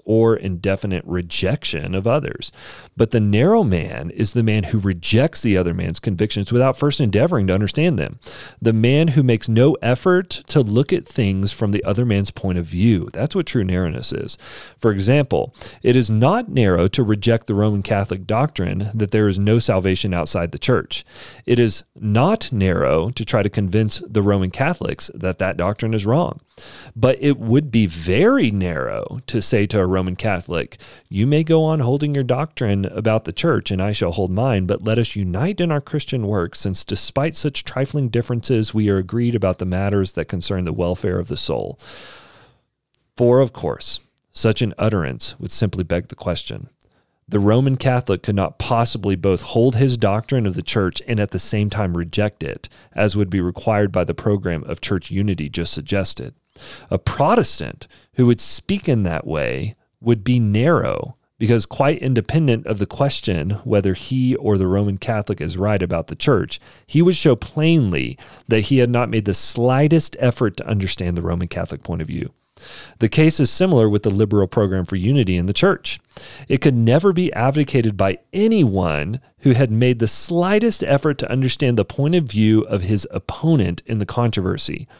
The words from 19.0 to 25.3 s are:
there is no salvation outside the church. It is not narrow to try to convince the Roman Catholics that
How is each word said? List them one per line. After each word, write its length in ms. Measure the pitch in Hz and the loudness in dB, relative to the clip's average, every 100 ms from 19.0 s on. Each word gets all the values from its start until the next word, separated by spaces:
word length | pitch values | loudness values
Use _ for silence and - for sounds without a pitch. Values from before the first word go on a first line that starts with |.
| 101 | 0
there 180 | 110 104 | 2 2
is 100 | 95 | 2
no 200 | 101 117 | 2 2
salvation 560 | - 95 95 90 98 | 2 0 0 0 -2
outside 380 | 87 78 90 85 | -2 -2 -4 -4
the 60 | - | -4
church. 460 | - 107 - - - - - - | 0 0 -2 -10 -12 -20 -20 -8
It 140 | - 120 | 0 2
is 260 | 113 - - | 2 0 -10
not 560 | - 104 107 160 220 - | -8 0 2 2 0 -2
narrow 600 | 110 95 87 67 80 95 | 0 2 2 2 2 0
to 140 | - | -4
try 180 | 110 113 | -2 0
to 80 | 101 | 0
convince 520 | - 98 104 110 - - | -2 0 0 0 -4 -4
the 140 | 110 | 0
Roman 280 | 101 101 92 | 2 2 0
Catholics 580 | - 143 175 - - - | -2 -4 -4 -6 -6 -10
that 280 | - 92 | -6 -6